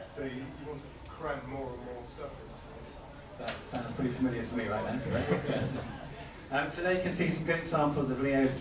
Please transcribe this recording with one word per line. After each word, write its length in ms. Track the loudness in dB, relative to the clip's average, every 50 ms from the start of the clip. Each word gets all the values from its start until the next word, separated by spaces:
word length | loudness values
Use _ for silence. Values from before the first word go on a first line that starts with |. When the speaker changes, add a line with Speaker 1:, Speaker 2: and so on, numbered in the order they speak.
| -14 -12
Speaker 1:
So 140 | -8 -6 -6
you, 60 | -4
you 340 | -4 -6 -6 -8 -8 -8 -8 -8
want 140 | -8 -8
to 300 | -10 -12 -14 -14 -14 -12
cram 280 | -10 -6 -4 -4 -4 -4 -4 -6
more 220 | -6 -6 -6 -6
and 160 | -6 -8 -8
more 180 | -8 -8 -8 -10
stuff 280 | -10 -10 -10 -10 -10
into 340 | -10 -10 -12 -12 -12 -14 -14 -14 -12 -12 -12 -12 -12 -14 -14 -14 -14 -14 -14 -14 -12 -6 -4
it. 20 | -4
Speaker 2:
That 180 | -4 -4 -6
sounds 280 | -6 -4 -4 -4 -4 -2
pretty 180 | 0 0 0
familiar 320 | 2 2 2 2 4 2 0
to 120 | 0 0
me 120 | 0 0 2
right 160 | 0 0 0
now, 140 | 0 0 0
today. 240 | 0 0 2 2 4 4 2 2 2 2
Yes. 240 | 2 2 2 0 0 -2 -4 -6 -8 -8 -10 -10 -10 -10 -10 -12 -12 -12 -6 0
Um, 200 | 0 2 2 2
today 260 | 0 0 4 4 4 4
you 40 | 4
can 100 | 2 2
see 160 | 4 4 4
some 160 | 4 4 4
good 140 | 4 2 2
examples 500 | 2 2 4 4 6 6 6 4 4 2
of 120 | 2 2
Leo's 320 | 4 6 6 8 8 6 6 2